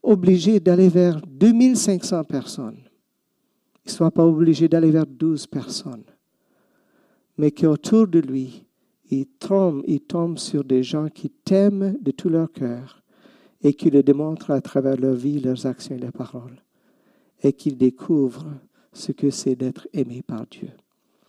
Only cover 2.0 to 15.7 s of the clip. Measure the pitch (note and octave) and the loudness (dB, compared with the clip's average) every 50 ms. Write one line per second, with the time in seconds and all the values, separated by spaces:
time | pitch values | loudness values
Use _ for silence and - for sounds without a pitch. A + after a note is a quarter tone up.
2 | - - F#3+ E3 D#3 _ D3+ C3+ A#2 - - - B2+ A2 A2 B2 C3 _ _ _ | -4 -4 -4 -4 -4 _ -6 -8 -8 -8 -12 -12 -12 -12 -12 -16 _ _ _ _
3 | _ _ _ _ _ _ _ _ _ _ _ _ _ _ _ _ _ - - - | _ _ _ _ _ _ _ _ _ _ _ _ _ _ _ _ _ -16 -4 0
4 | E3+ D#3+ - - E3 E3 D#3+ D3+ E3+ E3 D#3+ C#3+ E3 D#3 E3 E3 E3 D#3+ D#3 D#3+ | 0 0 2 4 4 4 4 4 2 2 2 2 2 2 2 4 4 4 2 2
5 | D#3 C#3+ C3 B2 D#3+ D#3+ D#3 C#3+ - - - C#3 B2 - - - - C#3+ B2 A2 | 0 -2 -4 -4 -2 -2 -2 -4 -8 -10 -10 -10 -10 -8 -14 -12 -12 -14 -16 -16
6 | G2 _ _ _ _ _ _ _ _ _ _ _ _ _ _ _ _ _ _ _ | -20 _ _ _ _ _ _ _ _ _ _ _ _ _ _ _ _ _ _ _
7 | _ _ _ _ _ _ _ - D3+ D3 D3 - E3 D#3 D3+ D3 - - A3 A3 | _ _ _ _ _ _ _ 0 0 0 0 2 2 2 2 0 0 2 4 4
8 | A3 F#3+ E3+ E3+ D3 C3 C3 C3+ C3 B2+ A#2 G#2 _ _ _ _ _ _ _ _ | 4 4 2 0 0 0 -6 -6 -8 -8 -14 -20 _ _ _ _ _ _ _ _
9 | _ _ C#3 C3+ C3+ _ _ _ - - G3 G3 F#3+ F3+ D3+ C#3 C#3 - D#3+ C#3 | _ _ -4 -4 -4 _ _ _ -4 0 2 2 2 2 0 -2 -2 -2 -4 -4
10 | _ - - E3+ E3+ E3+ E3 - - - - D3 C3+ C3+ C3+ B2+ B2+ B2+ - D3+ | _ -4 -4 -4 -2 -4 -4 -8 -8 -6 -4 -4 0 0 0 0 0 0 -4 -4
11 | D3+ D#3 _ - - D3 _ _ _ - F#3+ G3 G3 G#3 G3+ F#3+ G3 G3 G3 C#4+ | -4 -6 _ -10 -12 -12 _ _ _ 0 2 4 4 2 2 0 -4 -4 -4 -4
12 | A#3 C3+ C3 - - F3+ D#3+ E3 E3 D#3+ _ - B2+ A#2+ A#2+ B2 C3 C3 _ _ | -4 -6 -6 -4 -2 -2 0 0 -2 -4 _ -8 -8 -8 -8 -10 -14 -20 _ _
13 | _ _ _ _ _ _ _ _ _ _ _ _ - C#3+ C#3 - - D#3+ C3+ C#3+ | _ _ _ _ _ _ _ _ _ _ _ _ 0 0 0 2 0 2 4 4
14 | C3+ C#3+ C#3 C#3+ D3+ D#3 D#3+ - - - D3 C3+ - - - C#3+ C3 C3+ C3+ B2 | 4 4 2 2 0 -6 -6 -8 -4 -4 -4 -4 -4 -4 -4 -2 -2 -2 -2 0
15 | C3 C3+ C3 A#2+ B2 C#3+ D3 D3 B2+ B2+ B2+ A#2+ - C3+ | 0 -2 -2 -2 -4 -4 -4 -4 -4 -4 -6 -4 -6 -8